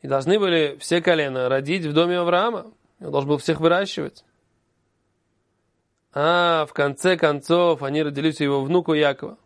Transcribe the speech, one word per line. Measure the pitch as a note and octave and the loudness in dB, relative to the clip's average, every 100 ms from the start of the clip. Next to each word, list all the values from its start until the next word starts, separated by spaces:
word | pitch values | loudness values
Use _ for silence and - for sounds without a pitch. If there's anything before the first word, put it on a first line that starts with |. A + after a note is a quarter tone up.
И | C#3 | -2
должны | C3+ C3+ G#3 | -2 2 2
были | G3 E3 D3+ C#3 | 2 2 0 -4
все | - E3+ | -2 0
колена | E3+ E3 C#3+ C3 B2+ | 2 2 0 -2 0
родить | C3+ C#3 F#3 D#3+ | 0 0 -4 0
в | |
доме | D3 E3+ F3 | 0 2 0
Авраама. | F3 F3 A3 A3 A3 _ _ _ | 2 2 0 -4 -12 _ _ _
Он | F3 | -4
должен | C#3+ C#3 | -4 0
был | D3 | -2
всех | - D3+ | 0 0
выращивать. | D#3+ F3 G3 - C#3+ - _ _ _ _ _ _ _ _ _ _ _ _ _ _ _ _ _ _ _ | 2 2 -2 -6 -10 -12 _ _ _ _ _ _ _ _ _ _ _ _ _ _ _ _ _ _ _
А | C#3+ D3+ F3 F3 E3 D3+ | -2 0 2 2 0 -2
в | |
конце | - C#3+ C3+ F#3 F3 | -2 -2 0 0 2
концов | D#3 D3 - E3+ F3 D3+ | 0 0 0 2 2 0
они | C#3 D3 | -2 -2
родились | D3+ C#3+ D#3+ D3+ | -2 -2 -2 0
у | |
его | C#3+ C#3 | 0 0
внука | C3+ F3+ E3 | 0 0 2
Якова. | D#3 D3 C3+ - - | 2 2 0 -10 -16